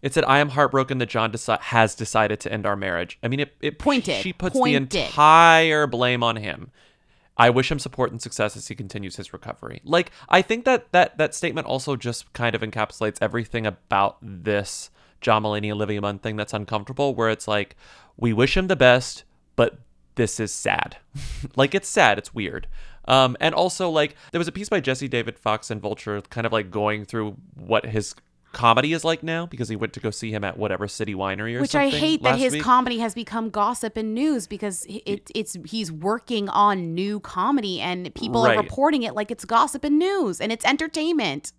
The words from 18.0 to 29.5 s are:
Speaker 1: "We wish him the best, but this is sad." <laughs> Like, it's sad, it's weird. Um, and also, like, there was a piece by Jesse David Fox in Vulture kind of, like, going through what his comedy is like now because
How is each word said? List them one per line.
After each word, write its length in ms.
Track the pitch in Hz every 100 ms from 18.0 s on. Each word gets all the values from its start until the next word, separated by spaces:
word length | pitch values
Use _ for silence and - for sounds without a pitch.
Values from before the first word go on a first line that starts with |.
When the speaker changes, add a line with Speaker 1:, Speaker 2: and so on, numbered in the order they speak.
| - -
Speaker 1:
"We 140 | 117
wish 200 | 110 135 -
him 100 | 185
the 100 | 180
best, 480 | 127 123 127 - - _ _ -
but 220 | 117 - - _ _ -
this 220 | 113 -
is 140 | 107
sad." 460 | - - - - - _
<laughs> 420 | - - - - -
Like, 180 | 139
it's 140 | 196 -
sad, 300 | - 139 101
it's 160 | -
weird. 320 | - 95 - - - - - -
Um, 300 | 131 131 123
and 140 | 160
also, 340 | - 180 - 180
like, 260 | 156 147 - -
there 80 | 165
was 80 | 170
a 40 |
piece 160 | 180 202
by 120 | 202
Jesse 280 | 135 127 139
David 300 | 120 113 -
Fox 320 | 117 107 -
in 100 | 110
Vulture 400 | 104 107 - 104 -
kind 180 | - 113
of, 60 |
like, 180 | 113 98
going 340 | 101 104 107 104
through 300 | 117 107 98 -
what 320 | - - 110 113
his 280 | 110 101 - _ _ _
comedy 400 | - 120 113 143
is 100 | 165
like 200 | 160 165
now 240 | 160 165
because 240 | 170